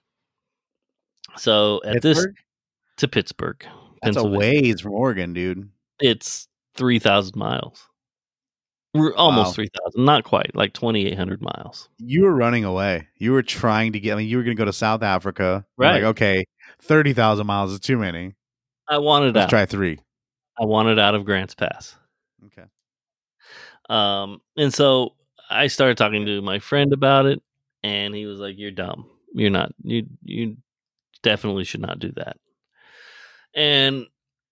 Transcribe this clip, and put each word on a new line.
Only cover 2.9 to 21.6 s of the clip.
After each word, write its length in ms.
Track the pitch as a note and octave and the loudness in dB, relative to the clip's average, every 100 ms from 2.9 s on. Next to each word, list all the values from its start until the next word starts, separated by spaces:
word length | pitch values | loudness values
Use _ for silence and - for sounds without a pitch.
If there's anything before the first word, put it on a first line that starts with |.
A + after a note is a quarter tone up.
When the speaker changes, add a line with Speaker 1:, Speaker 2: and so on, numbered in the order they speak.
| - | -6
Speaker 1:
to 100 | C#3 | -2
Pittsburgh, 480 | - - - - - - - - - | -2 -4 -6 -10 -10 -18 -20 -20 -6
Speaker 2:
That's 140 | A2 G#2+ | -2 0
a 40 | |
Speaker 1:
Pennsylvania. 160 | G#2+ G2+ G#2+ D3 | 2 2 2 4
Speaker 2:
ways 180 | B2+ F#2+ | 2 0
from 120 | G2+ | -4
Oregon, 400 | G2+ C3 F#2+ F2 | -2 -2 -2 -6
dude. 360 | F2 F2+ F#2 G2+ _ _ - | -4 -6 -6 -12 _ _ 0
Speaker 1:
It's 480 | C3+ A2 - - - _ _ - | 2 2 -4 -14 -16 _ _ -2
three 200 | B2+ A#2 | 0 2
thousand 380 | - G2+ G2 G#2 | 4 2 0 -4
miles. 500 | G#2 - - - _ _ _ _ _ _ _ _ _ _ _ | -4 -6 -8 -16 _ _ _ _ _ _ _ _ _ _ _
We're 200 | D3+ D#3 | 0 0
almost 340 | - E3 B2 F#2 | 4 4 6 2
Speaker 2:
Wow. 40 | |
Speaker 1:
three 160 | G2+ G#2 F#2+ | -2 -6 -6
thousand, 200 | F2 A#2 C3+ | -8 0 4
not 180 | C#3+ | 4
quite, 300 | - - - | 2 0 0
like, 180 | - G2+ | -2 -2
twenty-eight 460 | - A#2 A2 G2 F#2+ | -2 -2 -2 -2 -4
hundred 240 | F#2 G2 | -6 -6
miles. 480 | - - - - - - | -8 -12 -14 -20 -20 -18
Speaker 2:
You 240 | A#2+ D3+ | -4 2
were 120 | G3 | 4
running 300 | D3 A#2+ A#2+ | 4 2 2
away. 440 | G2+ F#2 G2 F2 D#2 - | 0 -2 -2 -2 -6 -4
You 140 | A2 | 0
were 100 | C3 | 2
trying 500 | - - A#2+ G#2+ A2+ | 0 -2 0 0 0
to 80 | G#2+ | -4
get, 140 | G#2+ | -4
I 20 | G#2 | -4
mean, 120 | G#2+ | -2
you 100 | B2 | -2
were 40 | |
gonna 100 | A#2+ | -2
go 100 | A2+ | -2
to 80 | G#2 | -2
South 300 | - A2 A2 | -2 -2 0
Africa. 640 | G#2+ F#2 G2 F2+ F#2 F#2+ - - | 0 -2 -2 -2 -2 -2 -6 0
You're 80 | C#3 | 2
like, 140 | D#3 | 4
Speaker 1:
Right. 20 | A2 | 2
Speaker 2:
"Okay, 360 | A2 G#2 F#2+ F#2 _ - - | 2 2 0 -2 _ -20 -10
thirty 320 | - D#3 D3 | 2 4 4
thousand 340 | A#2+ A2 G#2 G#2 | 2 2 2 -2
miles 260 | G2+ F#2+ | -2 -4
is 80 | G2 | -6
too 180 | - B2 | -4 -2
many. 360 | G2 E2+ F#2 - _ _ _ _ - | -2 -6 -12 -16 _ _ _ _ -4
Speaker 1:
I 80 | D3 | -2
wanted 360 | D3 C#3+ C#3 | 4 4 4
Speaker 2:
Let's 100 | A2 | 4
Speaker 1:
out. 60 | F#2+ | 4
Speaker 2:
try 160 | A2+ F#2+ | 2 2
three." 320 | G2 F#2 D#2 _ _ _ _ _ - | -2 -4 -4 _ _ _ _ _ -6
Speaker 1:
I 40 | |
wanted 340 | A2 A2 A2 A2 | -2 2 2 4
out 160 | G2+ | 4
of 100 | G#2 G2 | 2 0
Grants 280 | F#2+ G2 | -4 -4
Pass. 400 | - | -6